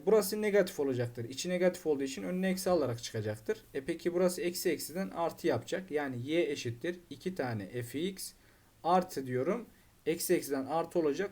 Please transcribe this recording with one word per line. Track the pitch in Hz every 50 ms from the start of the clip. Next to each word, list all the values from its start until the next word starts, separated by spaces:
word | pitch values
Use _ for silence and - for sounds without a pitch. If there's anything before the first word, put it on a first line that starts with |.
| 147
burası | 185 220 214 196 196 214 214
negatif | 214 214 196 202 185 190 - -
olacaktır. | 143 139 127 120 120 117 - 123 117 120
İçi | - - - 180
negatif | 180 175 180 180 175 - -
olduğu | 156 151 135 139
için | 135 135 202 190
önüne | 175 180 185 185 190
eksi | 185 185 - 190
alarak | 180 170 139 123 117 117 -
çıkacaktır. | - - 110 104 107 107 - - - 214 - - - -
E, | 143 -
peki | - 160 160 - 175 165
burası | 180 185 180 185 -
eksi | - 175 175 - - 180
eksiden | 151 - - - 151 180 196 190
artı | - - 170 160 - - -
yapacak. | 160 135 117 - - 165 185 185 -
Yani | 143 147 143 135 131 120 120
y | 143 156 170 170 143
eşittir | 147 - - 123 113 - - 170 180 180 - -
iki | 143 - - 185 185
tane | - - 127 113 104 98 - - 123 120
F | 120 - 139
X | 170 196 190 - - - - - _ - _ _ _ _ _ _ -
artı | 160 180 185 180 - - 147 135
diyorum. | 127 127 127 135 170 208 240 220 - - - - - _ _ -
Eksi | 151 165 165 - - 175
eksiden | 156 - 139 139 135 131
artı | 131 151 165 165 165 - 180
olacak. | 160 147 139 156 196 202